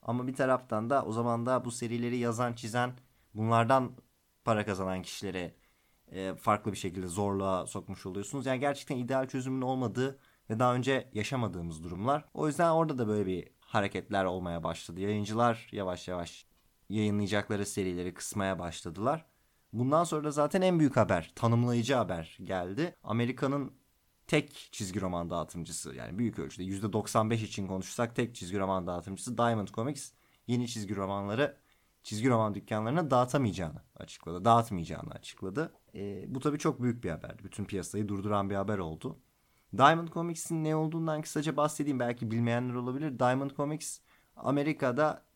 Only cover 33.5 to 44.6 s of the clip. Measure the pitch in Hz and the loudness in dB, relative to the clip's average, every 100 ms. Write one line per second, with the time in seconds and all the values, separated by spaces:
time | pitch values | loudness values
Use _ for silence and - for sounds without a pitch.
33.5 | 90 82 - - - - - - 87 101 | 0 -4 -8 -18 -18 -16 -14 -10 0 6
34.5 | 117 113 95 82 80 80 - - - 95 | 6 6 -2 -4 -6 -8 -12 -14 -10 -6
35.5 | 101 160 - _ - 101 98 - 131 147 | -4 -4 -6 _ -10 -8 -8 -8 -2 0
36.5 | 147 160 127 123 120 95 80 117 - 98 | 2 0 2 0 0 -2 -6 -8 -14 -14
37.5 | - 98 98 85 101 104 101 101 104 98 | -8 -4 -4 -4 -4 -2 -2 0 2 2
38.5 | 98 98 101 85 80 123 - _ _ _ | 0 0 0 -2 -4 -8 -10 _ _ _
39.5 | _ _ 98 135 165 170 165 165 165 - | _ _ 6 6 6 0 -4 -4 -6 -4
40.5 | 165 156 156 156 165 160 151 151 160 151 | -2 2 2 0 0 -2 -2 -4 -2 -2
41.5 | 147 151 - 147 131 120 120 117 113 120 | 2 2 2 -2 0 0 -2 -2 0 2
42.5 | 120 123 123 123 131 156 123 127 127 139 | 2 0 -4 -4 -4 -4 2 2 2 0
43.5 | 139 147 151 - - _ _ _ - - | -2 -4 -2 -8 -12 _ _ _ -8 0
44.5 | 143 | 0